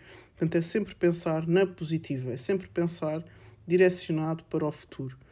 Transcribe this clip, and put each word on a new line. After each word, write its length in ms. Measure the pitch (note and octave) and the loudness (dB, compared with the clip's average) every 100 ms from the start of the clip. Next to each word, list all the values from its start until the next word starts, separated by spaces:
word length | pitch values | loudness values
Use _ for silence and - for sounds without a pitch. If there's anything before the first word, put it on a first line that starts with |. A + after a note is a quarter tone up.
| - - - | -18 -20 -20
Portanto, 260 | - E3 E3+ | -4 0 0
é 40 | |
sempre 320 | E3 A3 G3+ | 0 -2 -4
pensar 520 | - F3 E3+ E3 D#3+ E3 | 0 2 2 0 -2 2
na 200 | F3 F#3 | 4 2
positiva, 640 | - D#3 D#3+ - C3+ B2+ | 0 -4 -4 -4 -6 -6
é 40 | A#2+ | -4
sempre 300 | - F#3+ - | -2 -4 -4
pensar 540 | - E3+ E3+ D#3 D#3+ - - - - - | -2 -2 -2 -4 -4 -8 -16 -20 -16 2
direcionado 760 | F3+ F#3 F3+ - D#3 D#3 E3 | 6 6 4 -2 -2 -2 -4
para 220 | - D#3+ D3+ | -4 -4 -4
o 60 | |
futuro. 460 | - - - C3+ - - | -6 -12 -12 -12 -12 -20